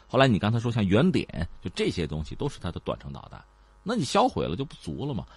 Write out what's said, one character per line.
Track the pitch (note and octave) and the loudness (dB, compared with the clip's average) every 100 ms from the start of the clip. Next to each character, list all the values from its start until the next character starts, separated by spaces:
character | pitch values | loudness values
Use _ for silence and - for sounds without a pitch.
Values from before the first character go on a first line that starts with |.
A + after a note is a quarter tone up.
| - | 0
后 | B2 | 4
来 | C3+ | 6
你 | G2+ | 6
刚 | G#2+ | 2
才 | A#2 | 2
说 | A#2+ | 0
像 | A2+ G2 | 0 4
圆 | G#2 F3+ | 6 4
点， | A2+ - - - - | 2 -2 -6 -8 -8
就 | - | -8
这 | - G#3+ | -2 -2
些 | F#2 D2+ | -2 -4
东 | D#2 | -4
西 | D2+ | -6
都 | D#2+ C#3 | -6 -8
是 | - | -6
他 | F2 | -8
的 | D#2+ | -6
短 | - - | -6 -6
程 | C#2 | -8
导 | C2 - | -14 -16
弹。 | - - _ _ _ | -20 -20 _ _ _
那 | F#3+ | -4
你 | A#3+ | -2
销 | C#3+ G3+ B3+ | 2 4 4
毁 | - B1 | 2 -2
了 | F2+ | -4
就 | |
不 | C#3 - | -8 -10
足 | E2 D2 | -10 -6
了 | C#3+ | -6
嘛？ | G#2 - | -6 -8